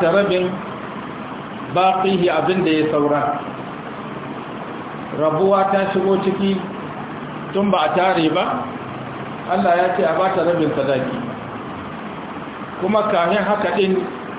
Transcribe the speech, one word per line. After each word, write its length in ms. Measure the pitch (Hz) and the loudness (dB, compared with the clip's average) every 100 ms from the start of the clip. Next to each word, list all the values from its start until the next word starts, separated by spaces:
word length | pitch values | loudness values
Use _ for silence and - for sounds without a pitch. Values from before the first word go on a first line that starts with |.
ta 80 | 170 | 4
rabin 400 | 196 202 180 185 190 - - - - - - - - - - - | 4 4 2 0 -4 -8 -10 -10 -10 -10 -10 -10 -12 -12 -10 -2
baqihi, 560 | 160 190 185 190 190 175 | 2 4 4 2 4 4
abin 360 | 160 151 185 | 2 2 2
da 60 | 160 | 2
ya 140 | 156 156 | 2 2
saura. 500 | 151 143 147 143 143 - - - - - - - - - - - - - - - - - | 2 2 2 0 -2 -6 -10 -10 -10 -12 -12 -10 -10 -10 -10 -10 -12 -10 -10 -10 -10 -8
Rabuwa 560 | - 156 156 190 196 190 | 0 0 4 4 4 4
ta 200 | 196 190 | 2 2
shigo 240 | 190 190 190 190 | 2 2 2 2
ciki 320 | 185 196 185 - - - - - - - - - | 2 2 0 -4 -8 -8 -10 -10 -10 -10 -10 -4
tun 160 | 190 202 | 0 2
ba 160 | 185 151 | 4 4
a 20 | |
tare 320 | 185 185 175 156 | 4 4 4 4
ba, 320 | 170 185 127 - - - - - - - - - | 2 0 -2 -6 -8 -10 -10 -10 -10 -10 -10 -2
Allah 260 | 190 185 175 | 2 4 4
ya 100 | 185 | 4
ce 80 | 180 | 2
a 160 | 165 160 | 2 2
ba 160 | 190 | 2
ta 80 | 180 | 2
rabin 320 | 165 165 151 | 2 2 2
sadaki. 440 | 147 135 131 - - - - - - - - - - - - - - - - - - | 2 2 0 0 -4 -6 -8 -10 -10 -10 -10 -10 -10 -10 -10 -10 -10 -10 -12 -12 -4
Kuma 240 | 185 214 185 | 2 2 4
kafin 240 | 175 170 202 | 2 2 2
haka 320 | 190 208 190 202 | 2 0 0 2
din 160 | 190 180 - - - | 2 2 -2 -8 -10